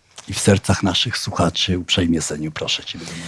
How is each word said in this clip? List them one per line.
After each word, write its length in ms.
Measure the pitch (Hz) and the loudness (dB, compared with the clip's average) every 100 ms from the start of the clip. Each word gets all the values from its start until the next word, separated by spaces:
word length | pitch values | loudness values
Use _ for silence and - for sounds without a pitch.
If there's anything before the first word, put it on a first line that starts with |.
| _ - - | _ -18 -8
i 60 | |
w 60 | 95 | 0
sercach 420 | - 98 - 95 | 4 4 4 2
naszych 360 | 92 87 120 - | 2 2 0 -2
słuchaczy. 600 | - - 85 - - 90 | -4 0 0 2 0 0
Uprzejmie, 440 | 85 - 87 82 | 0 2 2 2
Seniu, 300 | - 78 78 | 0 -4 -6
proszę 320 | 78 82 - | -4 -4 -4
Ciebie. 200 | - 87 82 82 | -6 -12 -10 -10